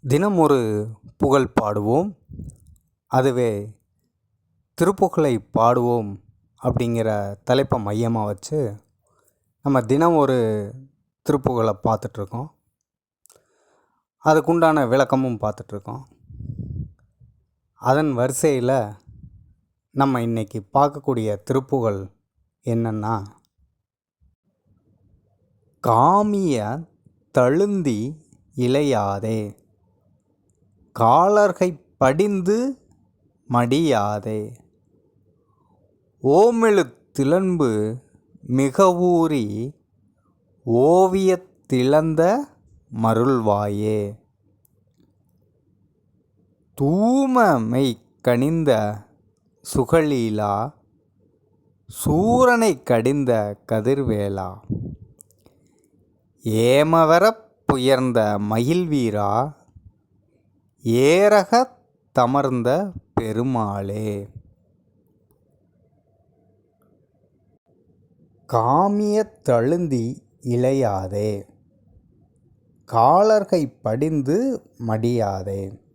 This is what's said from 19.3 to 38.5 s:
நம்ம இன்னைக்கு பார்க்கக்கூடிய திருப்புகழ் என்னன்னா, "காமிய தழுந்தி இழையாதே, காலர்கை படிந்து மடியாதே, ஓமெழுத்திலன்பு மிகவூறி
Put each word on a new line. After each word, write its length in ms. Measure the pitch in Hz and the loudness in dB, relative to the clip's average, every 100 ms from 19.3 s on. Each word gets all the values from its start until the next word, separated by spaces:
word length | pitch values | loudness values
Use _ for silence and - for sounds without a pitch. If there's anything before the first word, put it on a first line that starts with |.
| - _ _ _ _ _ | -20 _ _ _ _ _
நம்ம 300 | 135 139 127 | -2 0 0
இன்னைக்கு 440 | 117 113 107 117 101 | -2 -4 -6 -10 -4
பார்க்கக்கூடிய 640 | 139 143 147 139 123 110 101 - | 0 0 -2 -6 -4 -4 -6 -4
திருப்புகழ் 600 | 131 131 139 113 101 95 _ _ _ _ _ - | -4 -2 -2 -2 -4 -10 _ _ _ _ _ -6
என்னன்னா, 600 | 117 113 107 107 113 101 - _ _ _ _ _ _ _ _ _ _ _ _ _ _ _ _ _ _ _ _ _ _ _ _ - | -4 -2 -4 -4 -6 -6 -18 _ _ _ _ _ _ _ _ _ _ _ _ _ _ _ _ _ _ _ _ _ _ _ _ 0
"காமிய 960 | 113 139 196 208 202 185 127 104 131 165 _ _ _ _ - | 4 4 4 0 0 0 -2 -2 -6 -12 _ _ _ _ 2
தழுந்தி 800 | 127 151 202 202 151 107 120 156 _ _ _ - | 2 2 0 -2 -2 -4 -6 -10 _ _ _ -4
இழையாதே, 1000 | 123 135 147 120 101 98 110 110 104 98 _ _ _ _ _ _ _ _ _ _ _ _ _ - | -2 0 0 0 -2 -4 -4 -4 -6 -12 _ _ _ _ _ _ _ _ _ _ _ _ _ 0
காலர்கை 840 | 113 135 185 208 208 175 185 160 _ _ | 4 4 4 4 2 0 -4 -4 _ _
படிந்து 800 | 131 143 208 196 175 214 254 262 _ _ _ _ _ _ _ | 0 2 0 0 -2 -2 -2 -8 _ _ _ _ _ _ _
மடியாதே, 1080 | 123 120 143 165 117 104 104 101 110 107 120 _ _ _ _ _ _ _ _ _ _ _ _ _ _ _ _ | 0 2 0 2 0 0 -4 -6 -8 -10 -16 _ _ _ _ _ _ _ _ _ _ _ _ _ _ _ _
ஓமெழுத்திலன்பு 1800 | 131 151 220 233 226 202 147 - _ - 139 170 190 175 135 107 107 120 _ _ _ _ | 2 4 4 4 2 2 0 -6 _ -4 0 0 0 0 0 0 -4 -6 _ _ _ _
மிகவூறி 1300 | - | -6